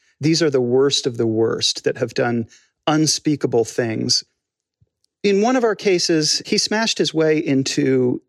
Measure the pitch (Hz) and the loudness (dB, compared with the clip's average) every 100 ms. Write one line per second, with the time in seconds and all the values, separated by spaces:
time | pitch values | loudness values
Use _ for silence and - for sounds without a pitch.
0 | _ - 139 165 160 135 120 127 139 135 | _ -4 0 2 2 2 2 4 4 2
1 | 139 120 117 110 113 - - - 147 - | -2 -2 0 2 0 0 -4 -2 -4 -2
2 | 123 - 123 120 110 - _ _ - 156 | -4 -2 -2 -2 -4 -10 _ _ -2 0
3 | 156 - - 143 139 120 113 - 117 110 | 2 0 -2 -2 0 0 0 -2 -4 -2
4 | 123 - - _ _ _ _ _ _ _ | -2 -2 -4 _ _ _ _ _ _ _
5 | _ _ 208 196 220 262 233 202 208 180 | _ _ 0 2 2 2 0 0 0 0
6 | - 165 151 - - 208 - 214 226 - | 2 0 0 -2 -2 -2 -2 -2 -2 -2
7 | 165 156 156 156 - 135 131 - 139 131 | -2 0 2 2 0 0 0 0 0 2
8 | 123 123 | 0 -2